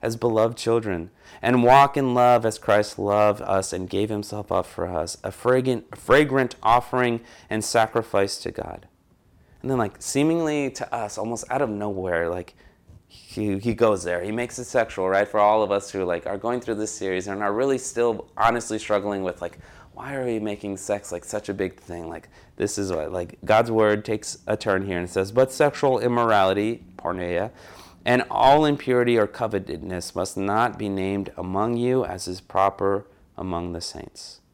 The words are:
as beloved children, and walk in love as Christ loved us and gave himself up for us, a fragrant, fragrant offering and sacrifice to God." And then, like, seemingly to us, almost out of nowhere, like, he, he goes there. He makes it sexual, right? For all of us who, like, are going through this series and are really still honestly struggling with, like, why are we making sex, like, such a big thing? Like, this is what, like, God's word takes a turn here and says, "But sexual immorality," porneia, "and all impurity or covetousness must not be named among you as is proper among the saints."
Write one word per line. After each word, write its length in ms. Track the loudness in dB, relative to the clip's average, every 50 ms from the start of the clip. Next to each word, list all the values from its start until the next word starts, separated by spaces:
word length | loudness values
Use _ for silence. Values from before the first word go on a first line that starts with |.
as 140 | -4 -6 -6
beloved 420 | -2 -2 0 4 4 2 2 0 -2
children, 540 | -2 0 0 2 0 0 -4 -4 -6 -8 _ _ _ -20 -16 -6
and 240 | -2 2 2 4 6
walk 320 | 8 10 10 8 8 4 0
in 160 | 0 0 4
love 320 | 6 6 6 6 6 4
as 120 | 2 -2 -2
Christ 400 | 0 4 4 4 4 2 -2 -6
loved 440 | -2 2 4 4 6 4 4 2
us 320 | 0 0 0 0 0 -2 -4
and 160 | -6 -6 -4
gave 180 | -2 -2 -2 -2
himself 460 | -2 -6 -6 -6 -8 -10 -6 -2 -2
up 120 | -2 -2
for 220 | -2 -4 -6 -6 -4
us, 300 | -2 -4 -4 -4 -6 -8
a 120 | _ -10 -10
fragrant, 640 | -4 2 2 4 4 4 2 -2 -2 -4 _ -20 -18
fragrant 580 | 2 4 6 6 6 4 2 0 0 0 -2 -2 2
offering 560 | 4 4 4 4 0 0 0 2 2 0 -2 -6 -12 -20 -20 -12 _
and 120 | -4 -4
sacrifice 760 | -4 0 2 2 2 2 0 -2 -2 0 0 0 0 0 -2 -8
to 140 | -10 -10
God." 360 | -8 -8 -10 -10 -12 -14 -18 -20 _ _ _ _ _ _ _ _ _ _ _ _ _ _
And 80 | -6 -4
then, 80 | 0 0
like, 240 | 0 -2 -4 -10
seemingly 680 | -10 -4 0 2 2 2 2 2 0 0 -2 -2 -2 -4
to 240 | -4 -8 -8 -6 -6
us, 220 | -6 -6 -6 -6 -6
almost 260 | -6 -6 -6 -8 -6 -4
out 120 | -2 -2
of 80 | -2 -2
nowhere, 600 | -2 -4 -4 -4 -4 -4 -4 -2 0 0 0 -2
like, 260 | -4 -6 -8 -12 _ _ _ -20 _ _ _ _ -20 -20 _ _
he, 500 | -20 -20 -20 -14 -8 -4 -2 -2 -2 -2
he 140 | -2 -2 0
goes 320 | 2 4 2 2 2 -2
there. 180 | -4 -4 -4 -4
He 80 | -4
makes 260 | -4 -6 -6 -6 -8 -12
it 60 | -14
sexual, 460 | -2 0 0 0 0 -2 -4 0 2
right? 180 | 2 2 2 2
For 140 | 2 4
all 200 | 4 6 6 4
of 120 | 4 2 0
us 180 | -2 -2 -4
who, 140 | -4 -4 -2
like, 200 | 0 -2 -2 -4
are 120 | -6 -8 -6
going 240 | -4 -4 -4 -4
through 140 | -4 -4 -4
this 180 | -4 -4 -6 -6
series 340 | -6 -4 -2 -2 -2 -4 -6
and 160 | -6 -4 -2
are 80 | -2
really 260 | 0 0 0 0 0 -2
still 520 | -4 -6 -2 0 0 0 0 -2 -8 -14 _ -2
honestly 420 | 0 0 0 -2 -4 -6 -8 -8
struggling 440 | -4 -2 -2 -2 -2 -2 -6 -4 -4
with, 180 | -6 -6 -6
like, 180 | -10 -12 -12 -14 -20 -20 -20 -20 -20 -20 _
why 200 | -16 -14 -10 -8
are 120 | -6 -6
we 140 | -4 -4 -4
making 360 | -4 -6 -8 -6 -8 -8 -8
sex, 380 | -8 -6 -6 -6 -6 -6 -8 -12
like, 100 | -10 -10
such 240 | -8 -8 -8 -6 -6
a 60 | -6
big 260 | -4 -4 -6 -6 -10
thing? 300 | _ -14 -12 -12 -10 -12
Like, 180 | -12 -14 -16 -20 _ -20 -20 -20 _ -4
this 200 | -4 -4 -2 -4
is 140 | -4 -4
what, 220 | -2 -4 -4 -4 -6
like, 240 | -6 -8 -8 -10 -16 0
God's 260 | 4 4 4 4 4
word 320 | 2 4 4 4 2 0 -2
takes 360 | -4 -6 -6 -6 -10 -14 -12 _
a 120 | -4 -4 -4
turn 280 | 0 0 0 0 0
here 140 | -2 -4 -4
and 100 | -4 -2
says, 220 | -2 -2 -2 0
"But 220 | 4 2 2 2 4
sexual 460 | 2 2 2 2 2 2 2 2 2
immorality," 840 | 0 0 2 2 2 4 4 4 6 4 4 2 0 -2 -4 -6 -10 -20 -20 -10
porneia, 540 | -6 -6 -6 -4 -4 -2 -2 -2 -2 -4 -6 -14 -20 -20 -20 -20 -20 -20 -20 -8 0
"and 220 | 2 2 2 2 0
all 360 | 0 4 6 6 8 6 6
impurity 520 | 4 2 0 0 0 2 2 4 4 4 2
or 80 | 2
covetousness 880 | 0 -2 -4 -6 -2 -2 -4 -4 -4 -10 -10 -8 -8 -8 -8 -8 -8 -6
must 220 | -6 -6 -4 -4
not 420 | -6 -4 -2 0 2 0 0 -2 -4
be 120 | -6 -4
named 420 | -4 -2 -2 -2 -2 -2 -4 -6 -8 -10
among 400 | -8 -4 -2 -2 0 0 0 0
you 260 | 0 0 0 0 0
as 240 | -2 -6 -8 -8 -10
is 140 | -10 -12
proper 680 | -12 _ 0 2 2 2 2 0 -2 0 0 -2 -4 -8 _ _ _ _ _ -12
among 340 | -8 -6 -6 -6 -6 -6
the 80 | -8 -8
saints." 600 | -10 -10 -12 -14 -16 -16 _ -20 -20 -20 -20 -20 _ _